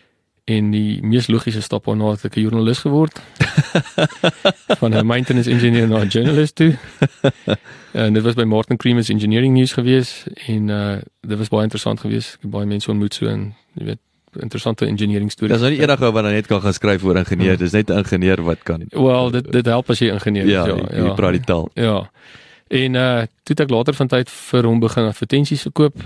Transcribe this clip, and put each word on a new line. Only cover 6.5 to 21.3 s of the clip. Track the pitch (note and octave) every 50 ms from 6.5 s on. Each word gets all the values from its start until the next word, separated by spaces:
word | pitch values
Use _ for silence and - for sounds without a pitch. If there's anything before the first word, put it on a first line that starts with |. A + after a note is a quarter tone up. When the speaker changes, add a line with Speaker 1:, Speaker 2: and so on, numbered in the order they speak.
| -
Speaker 1:
toe. | - D#3+ E3 D3+ B2+ - - - - - B2+ - - - C#3 - - - - G#2 - _ - - - - - -
En | - A2+ G#2+ G#2+
dit | A2 A2
was | A#2 A#2+
by | B2 A#2
Martin | A2 G#2+ A2 A2+ - B2+
Creamer's | A2+ - B2 A#2+ A#2+ A2+ A2
Engineering | G#2 G#2+ G#2+ G#2 G#2+ A2+ B2+ C3+ C3
News | C3 B2+ B2+ -
gewees. | - A#2+ B2 B2+ C3 B2 - - - - - - - -
En, | - A2+ G#2+ G#2+ G#2
eh, | G#2 G#2 G2+ G2+ G2+ G2 - - _ _
dit | - G#2+ G#2+ G#2
was | A2 G#2+
baie | - G#2+ G#2+
interessant | A2 - G#2 - A2+ A2 A2
gewees. | - A2 A2 A2+ A#2 - -
Ek | - -
het | G#2
baie | G#2 G2+ G#2
mense | G2+ G2+ G#2 G#2 -
ontmoet | G#2+ G#2 G#2 G#2 -
so | - A2+
en, | A2 G#2+ G#2 G#2 G#2+ G#2+ _ _ _ -
jy | - G#2
weet, | G#2 G#2+ A2 _ _ _ _ _ _ - -
interessante | - A2+ - A2 - A#2 A2+ - A2+
engineering | G#2+ G#2+ G2+ G#2+ G#2 G#2 G2+ G2+ G#2
stories. | - - A2 G#2+ A2
Speaker 2:
Dis | A2+ A#2
nou | C3 D3+
nie | C3+ D3+
enige | C#3+ C#3+ B2+ C3
ou | A#2 A2
wat | A2 G#2+
dan | G#2 G#2
net | G#2 G#2
kan | - A2 G2+
gaan | F#2 G#2 F#2
skryf | - - G#2 G2+ F#2 F#2
oor | F#2+ F2
ingenieur. | F#2 F2+ - F#2+ F2 F#2 F#2
Speaker 1:
Ja. | F#2
Speaker 2:
Dis | E2+ F2+ F2 F2
net | G#2+ G#2 -
'n | F2+ G2+
ingenieur | G2 - - F2+ F2+ F#2 F#2+ F#2 E2+
wat | E2+ E2 - -
kan. | - E2+ E2 E2+ -
Speaker 1:
Wel, | - - B2+ C3 B2+ B2 B2+ B2
dit, | A#2+ B2 B2+ - -
dit | B2 A#2+
help | A#2 A#2 B2 C3 -
as | A#2+ -
jy | B2 A2+ G2+
ingenieur | G2+ - A2 G#2 G2+ F#2+
is, | G2 G2+
Speaker 2:
Ja, | F#2+ F2
Speaker 1:
ja, | E2+ F#2
Speaker 2:
jy, | F#2 F#2 - -
jy | - -
Speaker 1:
ja. | F#2 G2
Speaker 2:
praat | G2 G2 F#2